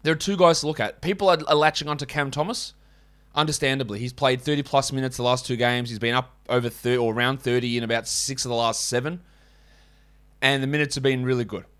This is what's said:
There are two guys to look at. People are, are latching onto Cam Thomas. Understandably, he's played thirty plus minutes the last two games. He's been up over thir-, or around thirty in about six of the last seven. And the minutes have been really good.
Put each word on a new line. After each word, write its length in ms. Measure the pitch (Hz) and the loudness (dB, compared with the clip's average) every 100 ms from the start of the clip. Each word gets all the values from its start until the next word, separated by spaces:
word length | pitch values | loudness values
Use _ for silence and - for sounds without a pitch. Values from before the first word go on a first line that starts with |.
There 100 | 156 | 0
are 40 | 160 | 0
two 200 | - 196 | 0 4
guys 240 | 175 160 | 6 6
to 60 | 147 | 0
look 120 | 151 | -2
at. 220 | 107 - | -4 -4
People 280 | 165 196 196 | -4 2 4
are, 80 | 175 - | 2 4
are 80 | 151 | 4
latching 320 | 156 151 151 | 4 2 -6
onto 180 | 147 135 | -6 -4
Cam 260 | 151 139 | -4 -4
Thomas. 420 | 139 165 233 - - _ _ _ _ _ | -2 -4 -4 -10 -16 _ _ _ _ _
Understandably, 680 | - 151 143 139 135 123 104 | -2 -2 0 0 0 -4 -4
he's 140 | 123 | -6
played 280 | - 135 127 | 0 2 2
thirty 220 | 127 147 | 0 -2
plus 280 | 139 139 131 | 2 0 0
minutes 260 | 135 131 127 | -2 -4 -2
the 60 | |
last 220 | 123 127 - | 0 0 -2
two 100 | 120 | 0
games. 340 | 120 123 120 | 0 0 -4
He's 100 | 110 | -4
been 160 | 117 123 | 0 0
up 200 | 131 _ - | -2 _ 0
over 200 | 123 120 | 0 0
thir-, 280 | - 120 123 | -4 0 2
or 160 | 117 | 2
around 280 | 113 123 135 | 2 0 0
thirty 360 | 127 123 123 120 | 0 0 0 -2
in 60 | |
about 240 | 117 117 113 | 0 -2 -2
six 360 | - - 131 | -4 -4 -6
of 60 | 127 | -2
the 60 | 120 | 0
last 300 | 117 113 - | 0 0 -2
seven. 360 | 123 135 175 - _ _ _ _ _ _ _ _ _ _ _ | -2 -2 -8 -14 _ _ _ _ _ _ _ _ _ _ _
And 200 | 135 139 | 2 2
the 60 | 135 | 0
minutes 280 | 151 147 - | 0 0 0
have 80 | |
been 200 | 135 131 | 0 2
really 220 | 127 127 110 | 0 0 -2
good. 200 | 95 - | -8 -12